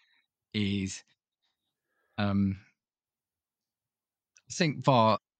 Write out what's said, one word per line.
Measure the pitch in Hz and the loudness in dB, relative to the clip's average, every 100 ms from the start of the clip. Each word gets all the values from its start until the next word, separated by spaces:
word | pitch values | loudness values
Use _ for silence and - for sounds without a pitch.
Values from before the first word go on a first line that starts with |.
| _ _ _ _ _ | _ _ _ _ _
is, | 107 101 101 95 - - _ _ _ _ _ _ _ _ _ _ - | -4 -4 -4 -6 -10 -16 _ _ _ _ _ _ _ _ _ _ -6
um, | 101 98 98 95 - _ _ _ _ _ _ _ _ _ _ _ _ _ _ _ _ _ - | -2 0 0 -4 -12 _ _ _ _ _ _ _ _ _ _ _ _ _ _ _ _ _ -14
I | |
think | - 165 127 | -2 -2 0
var | 135 131 110 104 - | 2 4 4 2 -4